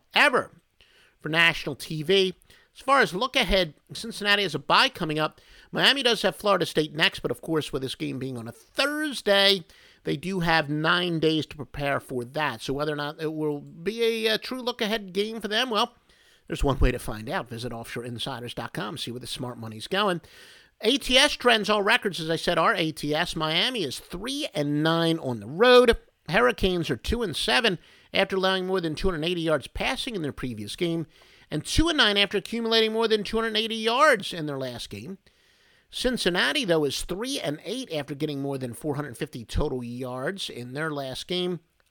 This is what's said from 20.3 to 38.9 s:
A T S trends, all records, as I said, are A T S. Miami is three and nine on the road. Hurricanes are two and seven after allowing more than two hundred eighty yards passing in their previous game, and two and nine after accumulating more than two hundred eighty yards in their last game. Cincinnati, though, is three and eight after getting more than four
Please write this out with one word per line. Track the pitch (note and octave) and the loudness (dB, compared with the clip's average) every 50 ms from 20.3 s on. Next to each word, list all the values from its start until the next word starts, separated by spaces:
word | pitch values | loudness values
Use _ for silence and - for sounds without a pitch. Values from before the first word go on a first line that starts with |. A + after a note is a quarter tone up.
| - - - - - - - _ _ _ | -20 -20 -20 -20 -20 -20 -20 _ _ _
A | - G#3+ C4+ | 0 0 0
T | C4+ - - B3+ | 2 2 4 6
S | B3+ C#4+ D4 - | 6 6 4 2
trends, | - - A#3+ A#3 A3 G3+ F3+ | 2 2 4 4 4 2 2
all | G#3+ G#3+ G3 | 2 2 4
records, | G#3 A#3 B3 - G#3 D#3+ D#3+ | 4 2 2 2 -2 -4 -4
as | D#3 D#3+ | -2 -2
I | E3 | -2
said, | D#3 - - F3 | 0 0 2 2
are | E3 E3 G3+ A3+ | 4 4 4 2
A | F#3 E3+ D#3+ | 2 0 -2
T | D3+ - - D3 D3 | -2 -4 -2 -2 0
S. | D#3 F3 - - | 0 0 -2 -2
Miami | E3 D#3 D#3 D#3 E3+ G3+ B3 C4 A#3 E3+ | -2 -2 0 2 2 2 0 0 -2 -4
is | B2+ A#2 - | -4 -4 -8
three | - - - F3 G3 B3+ C4+ C#4+ D#4 - - | -10 -12 -12 -10 -8 -8 -6 -6 -6 -4 -2
and | - D3 C#3+ D3 D3 | -2 0 0 0 2
nine | D3+ D#3+ E3 E3 E3 E3 E3 D#3+ | 2 2 4 4 2 2 0 0
on | D3 C3 B2 A2 | -2 -4 -6 -6
the | G2+ | -6
road. | A2 C#3+ E3+ A3+ B3+ B3 B3 B3 A#3 A3+ - - _ _ _ _ | -8 0 4 8 10 10 10 10 8 6 2 -2 _ _ _ _
Hurricanes | - D#3 G#3 B3 B3 A3 - - F#3+ F3+ F3 D#3 - | 0 2 4 4 4 2 2 0 0 2 0 0 -2
are | C#3+ | -4
two | - - - A3 A#3+ | -4 -2 -2 -2 -2
and | A#3+ F#3 C3 | -2 -4 -4
seven | - - - A#3 B3+ A3+ A3 F3+ - - - - - _ _ | -4 0 2 2 4 4 2 0 -2 -6 -14 -20 -20 _ _
after | - - F#3+ F#3+ G3 | 0 0 0 0 0
allowing | F#3+ F#3 F#3+ F#3+ F#3 F#3 | 0 2 2 2 0 0
more | F#3 F#3+ F#3+ | -2 -2 0
than | E3+ E3 D3+ | 0 -2 -2
two | - - F#3+ | 0 0 0
hundred | F3+ D3+ D3+ | 0 0 -2
eighty | F3 F3+ F3 | -2 -2 0
yards | D#3+ D#3+ D#3 C#3+ - | 2 2 2 0 0
passing | - - - G3+ B3+ C4+ A#3 - C4+ A3+ | -6 -6 -4 -2 -2 -2 -2 -4 -6 -6
in | F#3+ D#3 | -4 -4
their | C#3 | -6
previous | A#2 - - B2+ A#2 G#2 G#2 G2+ - | -6 -6 -8 -8 -8 -8 -10 -10 -4
game, | - F3 E3+ E3 E3+ D#3 - _ _ - - - _ - _ | -4 -2 -2 -2 -2 -4 -6 _ _ -20 -20 -20 _ -12 _
and | - D3+ D#3 | -8 -6 -4
two | - - - D#4+ E4+ | 0 2 4 4 4
and | E4 | 4
nine | D4 A#3+ G#3+ G3+ | 4 4 4 4
after | G3+ D4+ - - | 4 2 2 2
accumulating | G3+ - - A3+ A#3 A#3 A3+ A3+ A3+ A3 A3 A3 | -2 -4 -4 -4 -4 0 2 2 4 4 2 2
more | A3 A3+ | 0 2
than | A3 A3 G#3+ G3 | 2 2 0 0
two | - - | -2 -2
hundred | A3 A3+ A3+ G#3+ | -2 -2 0 0
eighty | G#3+ A3+ A3 A3+ | -2 -2 -2 -4
yards | A3+ A3 A3 A#3 C4 D4+ D#4 C4 G#3 - - - | -2 0 0 4 6 6 6 6 4 0 -6 -8
in | F3 D#3 | -6 -6
their | D3+ C#3+ C3+ | -6 -4 -4
last | C3+ B2+ A#2+ G#2+ - - | -6 -6 -8 -10 -12 -12
game. | - G2+ A2 E3 F#3+ - _ _ _ _ _ _ _ _ _ _ _ _ _ _ - | -12 -12 -12 -12 -14 -16 _ _ _ _ _ _ _ _ _ _ _ _ _ _ -8
Cincinnati, | - - B3 B3 G#3 - F#3+ F3 F#3 A#3 C4+ C#4+ D4+ B3+ | -4 -2 -2 -2 0 0 0 2 2 0 0 0 0 2
though, | F#3 E3 D#3+ D3 | 2 4 4 4
is | C#3 B2+ - - | 2 0 -4 -6
three | - F3+ F#3 A#3 C4 C4+ - | -6 -6 -6 -6 -6 -6 -4
and | - D#3 C#3+ D#3+ - | -4 -4 -6 -6 -6
eight | - G#3+ C4 B3+ - D#3+ | -8 -8 -8 -8 -6 -6
after | D3 C#3 C3+ D3+ | -6 -6 -6 -6
getting | C3 D#3 D3+ D3 C#3 | -6 -4 -4 -4 -4
more | C3+ C#3 C#3 | -4 -4 -4
than | C3+ C3 A#2+ A2+ | -4 -6 -8 -8
four | - - D#3 | -6 -4 -4